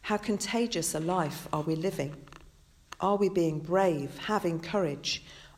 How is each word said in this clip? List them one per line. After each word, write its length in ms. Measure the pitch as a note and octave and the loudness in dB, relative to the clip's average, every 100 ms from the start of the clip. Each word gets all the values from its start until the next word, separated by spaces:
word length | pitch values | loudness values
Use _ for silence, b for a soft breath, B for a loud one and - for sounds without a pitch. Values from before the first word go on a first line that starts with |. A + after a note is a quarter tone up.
How 160 | - G#3 | 0 -2
contagious 760 | - G3+ - A#3 A#3 F3+ D#3+ | 0 -2 0 0 0 0 -2
a 60 | D#3 | -2
life 480 | D#3+ F#3 D3+ C#3 - | 0 0 0 -4 -4
are 120 | D#3 | -2
we 120 | D#3+ | 0
living? 400 | D#3+ F#3 E3 C#3 D3+ - - - - - - _ - | 0 0 -2 -6 -6 -16 -20 -20 -20 -20 -20 _ -2
Are 140 | F#3+ | 0
we 120 | G3+ G3 | 4 4
being 320 | F#3+ E3 D3+ | 4 2 0
brave, 560 | D#3 F#3 F#3+ D3+ C#3 - | 2 4 4 2 -4 -8
having 400 | - G#3+ F3+ E3 | -2 0 0 -2
courage? 640 | - G#3 E3+ C#3 - - B B B | -2 0 0 -2 -6 -6 B B B